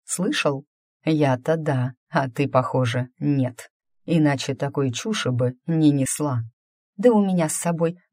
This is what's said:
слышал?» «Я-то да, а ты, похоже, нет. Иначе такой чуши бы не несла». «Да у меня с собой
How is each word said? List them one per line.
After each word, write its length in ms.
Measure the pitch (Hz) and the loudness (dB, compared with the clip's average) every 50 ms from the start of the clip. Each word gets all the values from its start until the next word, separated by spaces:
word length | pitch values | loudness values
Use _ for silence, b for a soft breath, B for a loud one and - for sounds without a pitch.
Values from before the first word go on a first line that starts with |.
| _ | _
слышал?» 600 | - - - 180 - 302 - - 151 139 135 - _ _ _ _ _ _ _ - | -10 -6 -4 -2 -2 -2 0 -2 -2 -2 -2 -8 _ _ _ _ _ _ _ -2
«Я-то 540 | 156 160 151 196 135 127 120 - 156 165 | 0 2 2 4 2 2 0 0 -2 -2
да, 340 | 160 151 156 135 127 123 131 - _ _ _ | 0 0 -2 -2 -2 -2 -4 -6 _ _ _
а 200 | - 156 135 123 | -4 -4 -4 -2
ты, 180 | - - 139 | -2 -2 -2
похоже, 600 | 127 - 127 127 - - 131 127 117 123 123 127 - _ - | 2 2 0 0 2 0 0 0 0 -2 -4 -6 -6 _ -4
нет. 500 | 147 147 143 139 127 123 120 - - - _ _ _ _ _ _ - | -2 0 2 2 0 -2 -4 -10 -20 -20 _ _ _ _ _ _ -4
Иначе 500 | - 170 160 151 147 139 127 - - 135 | 0 2 4 4 4 2 0 -4 -6 -4
такой 380 | - 147 139 - 147 139 131 117 | -4 -4 -4 -2 -2 -2 -2 -2
чуши 380 | - - 220 214 - - 127 | -4 -4 -4 -4 -2 -2 -2
бы 240 | 127 120 127 123 127 _ - | 0 0 0 -2 -2 _ -6
не 240 | 170 165 160 156 147 | -2 0 4 4 4
несла». 520 | 143 139 131 - - - 151 143 127 117 113 113 _ _ _ _ _ _ _ _ - | 4 4 0 -2 -2 -4 -4 -2 -2 -4 -4 -6 _ _ _ _ _ _ _ _ -8
«Да 160 | 196 202 247 | 2 4 4
у 140 | 226 208 202 | 6 6 2
меня 240 | 190 190 175 156 151 | 2 2 0 0 0
с 60 | - | -2
собой 420 | - - 170 170 160 165 165 175 b b b | -4 -2 -2 -2 0 0 -2 -2 b b b